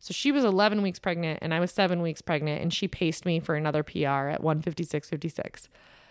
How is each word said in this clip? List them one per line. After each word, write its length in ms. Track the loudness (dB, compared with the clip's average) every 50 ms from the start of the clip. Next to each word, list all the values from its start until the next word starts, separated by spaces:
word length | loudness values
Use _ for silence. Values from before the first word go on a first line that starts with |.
So 120 | -12 -10
she 200 | -6 0 2 2
was 120 | 4 4 4
eleven 380 | 4 4 4 4 4 4 2
weeks 160 | 2 0 -2 -2
pregnant 400 | -2 -2 -2 0 -2 -2 -2 -2
and 120 | -2 0 0
I 60 | 2
was 100 | 0 0
seven 320 | 2 2 2 4 2 2
weeks 200 | 0 0 -2 -4
pregnant, 380 | -2 -2 0 0 0 0 0 0
and 120 | -2 -2
she 160 | -2 -2 -2 -4
paced 360 | -2 0 0 0 0 0 0
me 140 | 0 0 0
for 160 | 0 0 0
another 300 | 0 0 0 0 0 -2
P 200 | -2 -2 -2 0
R 240 | 0 0 0 0 -2
at 140 | -2 0
one 200 | 0 0 0 0
fifty-six 460 | 0 -2 -4 -4 -4 -4 -4 -4 -4 -6
fifty-six. 600 | -6 -6 -6 -6 -6 -6 -8 -8 -10 -12 -14 -14 _ -20 -20 -20 -20 -20 -20 -20